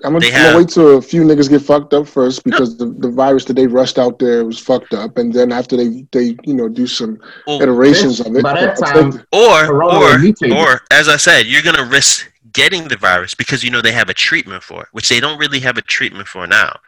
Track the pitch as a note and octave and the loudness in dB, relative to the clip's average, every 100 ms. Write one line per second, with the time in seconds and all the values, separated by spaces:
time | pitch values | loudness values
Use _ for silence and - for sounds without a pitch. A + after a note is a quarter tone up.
0 | C#3 E3 A#2+ C3 B2 E3+ E3+ F3 D3+ C3+ | -4 -2 0 2 4 4 2 4 6 6
1 | - E3+ D#3 D3 C#3 D3 C#3 D3 C#3+ D3 | 2 0 2 2 2 2 2 -2 0 -2
2 | D3+ C#3+ B2+ B2+ - - B2 A#2 A#2+ - | -2 -2 -2 -2 -2 -2 -2 -4 -10 -6
3 | B2 B2 C3+ C3+ B2+ B2+ C3 B2+ B2+ - | -6 -2 0 0 -2 0 0 2 0 0
4 | B2 A#2 B2+ A#2 A2+ A2+ - B2+ - G#2 | -2 -2 -2 0 -2 -6 -4 -4 -4 -8
5 | A2 B2+ A#2+ A#2+ B2 A#2+ B2 B2 A#2+ B2 | -6 -6 -2 0 0 -2 -4 -2 -2 -6
6 | C#3 B2+ A#2+ A#2 D3 C3 A2+ A#2 B2 - | -6 -4 -4 -4 -6 -4 -4 -4 -6 -6
7 | A2+ G#2+ - - - C#3+ C3+ B2 C3+ C#3+ | -8 -10 -16 -14 -8 0 0 4 4 4
8 | C#3 A#2 A2+ B2 B2+ D#3 F#3 - D3+ D#3 | 2 -2 -4 -2 -2 0 -2 -2 0 2
9 | C#3 C3+ - G3 A#3 D#3+ D#3 C#3+ F3 F#3+ | 2 -2 -4 2 4 4 2 0 2 4
10 | D#3 D3 F3+ G#3+ C3+ D3 D#3 B2+ - C#3+ | 4 4 2 2 0 2 2 0 2 2
11 | D3+ D3 F3 D3+ A2+ C#3+ D#3+ D#3 B2 C3+ | 2 2 4 2 2 0 2 0 0 0
12 | - - - _ A2+ - D3+ F#3 D#3 G#2+ | 0 -2 -6 _ _ -2 -2 -2 -6 -4
13 | G2 F2+ F2+ - B2+ C3 B2 A#2+ A2+ A#2 | 0 0 -2 -8 -6 -6 -4 -2 -2 -2
14 | G2+ - - E3 G2 F#2 - E2+ - A2 | -2 -2 -2 -2 -6 -14 -16 -18 -16 -8
15 | - A#2+ C#3+ D3+ D3 C#3 B2+ A#2 - - | -4 -2 -4 -4 -6 -4 -6 -6 -6 -6
16 | A#2+ F#2+ G2 F#2 F2 G#2 F2+ - | -6 -10 -16 -12 -2 0 0 -6